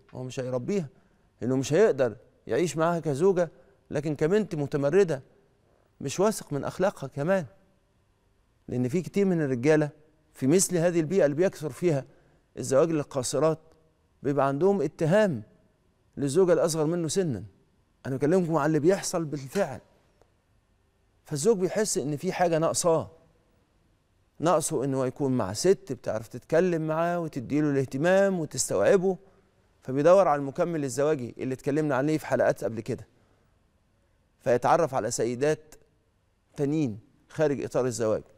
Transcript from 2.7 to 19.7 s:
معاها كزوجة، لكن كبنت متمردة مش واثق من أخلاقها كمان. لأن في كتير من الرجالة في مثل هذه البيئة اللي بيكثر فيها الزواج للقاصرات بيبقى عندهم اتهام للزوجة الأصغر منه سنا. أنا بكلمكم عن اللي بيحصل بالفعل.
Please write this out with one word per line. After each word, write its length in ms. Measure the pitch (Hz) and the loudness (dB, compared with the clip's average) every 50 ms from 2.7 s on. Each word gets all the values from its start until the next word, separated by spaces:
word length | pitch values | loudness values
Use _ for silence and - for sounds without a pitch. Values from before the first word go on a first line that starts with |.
| 127 | 0
معاها 240 | 160 160 170 175 165 | 0 0 0 0 -2
كزوجة، 500 | 147 160 139 131 175 196 185 170 175 156 - - - _ _ _ _ _ | -2 -4 -2 2 2 2 2 2 0 -2 -6 -14 -20 _ _ _ _ _
لكن 260 | - 143 139 160 147 | -6 -6 -4 -4 -2
كبنت 380 | - 156 156 196 220 208 - 175 | -2 0 0 2 0 0 -2 -4
متمردة 680 | 151 143 135 - 143 139 143 147 196 202 160 151 123 - _ _ _ _ _ _ _ _ _ _ _ _ _ _ _ | -4 -4 -4 -2 -2 0 2 4 4 2 2 0 -6 -8 _ _ _ _ _ _ _ _ _ _ _ _ _ _ _
مش 200 | - 139 - - | -10 -8 -2 0
واثق 320 | 190 220 202 - - - 147 | 0 0 0 -2 -8 -8 -8
من 120 | 139 - | -6 -6
أخلاقها 420 | - - - 180 202 - - - | -8 -4 -2 -2 -2 -2 -4 -12
كمان. 400 | 135 - 139 143 170 196 190 151 113 - _ _ _ _ _ _ _ _ _ _ _ _ _ _ _ _ _ _ _ _ _ _ - | -12 -8 -6 -2 0 0 0 -2 -6 -12 _ _ _ _ _ _ _ _ _ _ _ _ _ _ _ _ _ _ _ _ _ _ -8
لأن 200 | - 123 127 123 | -4 -4 -2 -2
في 140 | 131 185 156 | -2 -4 -4
كتير 220 | - - 196 202 | -2 -2 0 0
من 160 | 190 180 165 151 | 2 2 0 0
الرجالة 480 | 135 131 117 120 151 156 151 151 143 - _ _ _ _ _ _ _ _ | -2 -2 0 2 4 4 4 2 0 -6 _ _ _ _ _ _ _ _
في 120 | - 131 | -4 0
مثل 300 | 131 160 196 190 - 180 | 2 2 2 2 2 0
هذه 240 | 170 160 180 165 170 | 0 0 2 2 0
البيئة 240 | 160 139 190 196 147 | -2 0 2 2 2
اللي 120 | 143 143 | 2 2
بيكثر 340 | 143 180 190 - - 156 151 | 2 0 0 0 -4 -10 -10
فيها 340 | 123 - 175 175 151 135 127 - - _ _ _ _ _ _ _ _ - | -8 -2 0 0 0 0 -2 -8 -16 _ _ _ _ _ _ _ _ -10
الزواج 320 | 131 120 131 131 160 165 | -4 2 4 4 4 4
للقاصرات 680 | 165 147 139 - - 139 123 - - 131 147 160 156 156 - _ _ _ _ _ _ _ _ _ _ _ - | 2 -2 -4 -4 -6 -6 -6 -2 -2 0 2 2 0 -2 -6 _ _ _ _ _ _ _ _ _ _ _ -4
بيبقى 240 | 127 143 143 135 | -2 0 2 2
عندهم 360 | 139 139 143 170 196 202 190 135 | 2 2 2 2 2 2 2 0
اتهام 600 | 156 - - 170 151 180 214 214 190 151 107 107 - _ _ _ _ _ _ _ _ _ _ _ _ _ | -4 -2 -2 0 2 4 4 4 2 0 -4 -6 -12 _ _ _ _ _ _ _ _ _ _ _ _ _
للزوجة 360 | - 135 143 131 175 196 175 175 | -4 -4 0 2 2 4 4 4
الأصغر 340 | 147 143 165 151 165 151 | 4 2 0 0 0 0
منه 220 | 151 170 175 165 147 | 0 0 -2 -2 -2
سنا. 360 | - 196 190 160 120 95 104 107 - _ _ _ _ _ _ _ _ _ - | -2 -2 -2 -2 -4 -4 -8 -12 -18 _ _ _ _ _ _ _ _ _ -10
أنا 100 | 127 135 | -8 -4
بكلمكم 400 | 127 143 143 175 190 180 156 165 | -2 2 2 2 2 2 2 0
عن 100 | 156 139 | 0 2
اللي 120 | 156 156 151 | 2 2 4
بيحصل 460 | 135 170 196 185 - - - 175 165 | 4 4 2 2 -2 -4 -4 -4 -4
بالفعل. 560 | 147 156 143 135 135 - 202 190 147 | -6 -8 -10 -10 -6 -2 -2 -2 -2